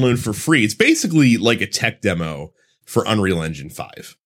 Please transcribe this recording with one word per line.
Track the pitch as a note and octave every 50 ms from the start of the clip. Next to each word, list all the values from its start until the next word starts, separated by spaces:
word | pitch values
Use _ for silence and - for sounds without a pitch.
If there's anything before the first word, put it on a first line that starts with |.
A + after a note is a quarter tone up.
| B2+
download | B2 A#2+ -
for | - A#2
free. | G#2 - - D#3 D#3+ C#3 A2
It's | G2+ -
basically | - A3 C#4+ D#4+ D#4+ - F#3+ E3 D#3 C#3 B2+ A#2
like | A2 G2 A#2 A#2 G#2
a | F#2+
tech | - - - - A2+ - -
demo | - G2+ F2+ E2+ E2 D#2+ D#2 C#2+ D2+ D2+ _ _ _ _ _ _ _
for | - - A#2+ -
Unreal | - A2 G#2+ G2 F#2 F2+ E2
Engine | D#2+ D#2+ D#2 C#2 C#2 D#2
five, | - - A#1+ G#1+ - - - - - _ _